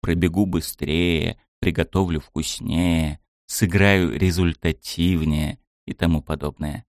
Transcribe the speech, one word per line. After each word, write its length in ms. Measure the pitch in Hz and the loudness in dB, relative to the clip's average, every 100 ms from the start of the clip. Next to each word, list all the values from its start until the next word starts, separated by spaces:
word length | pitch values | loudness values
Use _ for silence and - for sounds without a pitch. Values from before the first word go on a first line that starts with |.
пробегу 440 | - 85 87 85 101 | -2 0 0 0 0
быстрее, 920 | 87 - - - 78 87 82 82 - _ _ | 0 -4 -8 -4 0 0 0 -2 -6 _ _
приготовлю 600 | - 78 85 92 92 80 | -4 -2 -2 0 0 -2
вкуснее, 1000 | - - 73 - - 80 87 82 78 78 _ _ _ | -4 -6 -6 -6 -4 0 2 2 0 -6 _ _ _
сыграю 720 | - 98 95 101 95 87 65 | -2 0 4 4 4 2 2
результативнее» 1400 | 92 85 87 80 85 80 - - 87 87 78 76 76 - _ _ - | 0 2 0 0 -2 -4 -6 -2 2 2 2 0 -2 -6 _ _ -14
и 80 | |
тому 280 | - 85 80 | -2 0 0
подобное. 640 | - 76 73 - 76 73 - | -2 -6 -6 -6 -8 -8 -14